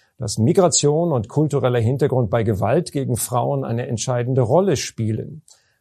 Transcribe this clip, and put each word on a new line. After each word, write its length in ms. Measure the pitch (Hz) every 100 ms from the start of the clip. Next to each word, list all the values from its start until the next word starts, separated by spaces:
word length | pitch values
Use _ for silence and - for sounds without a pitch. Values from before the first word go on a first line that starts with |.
| _ -
dass 200 | 120 -
Migration 760 | 113 175 175 - 147 151 175
und 160 | 135 101
kultureller 540 | - 156 143 127 123
Hintergrund 480 | 113 135 147 127 117
bei 140 | 120
Gewalt 500 | 110 95 104 147 175
gegen 240 | 147 127 117
Frauen 480 | - 123 131 139 131
eine 220 | 117 131
entscheidende 540 | 117 - 123 120 135
Rolle 360 | 113 151 196 143
spielen. 640 | - - 110 110 - 160 - _ _ _